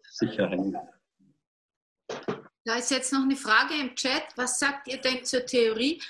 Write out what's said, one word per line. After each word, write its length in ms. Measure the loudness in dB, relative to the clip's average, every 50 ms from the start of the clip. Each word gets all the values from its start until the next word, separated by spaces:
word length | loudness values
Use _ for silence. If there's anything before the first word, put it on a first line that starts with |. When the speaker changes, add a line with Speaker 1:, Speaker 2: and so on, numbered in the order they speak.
| _ -14
Speaker 1:
sicher 420 | -6 -2 -2 -2 0 0 0 0
hängt. 260 | 0 -2 -2 -2 -4 -6 -8 -12 -18 _ _ _ _ _ _ _ _ _ _ _ _ _ _ _ _ _ _ _ _ _ _ -12 -12 -8 -6 -6 -6 -6 -8 -16 _ _ -4
Speaker 2:
Da 100 | -2 -2
ist 140 | 0 0 0
jetzt 240 | 0 0 0 0 0
noch 80 | 2
eine 140 | 2 2 2
Frage 400 | 0 2 4 4 4 4 4 0 -2
im 140 | -4 -4 -4
Chat. 300 | -2 0 0 0 0 -2 -4 -6
Was 220 | -4 -4 -2 0 0
sagt 300 | 0 0 0 -2 -6 -8
ihr 120 | -6 -2
denn 240 | 0 0 0 -2 -2
zur 220 | -2 -2 -2 0
Theorie, 560 | 2 2 4 4 4 4 2 2 0 0 -2 -6 -14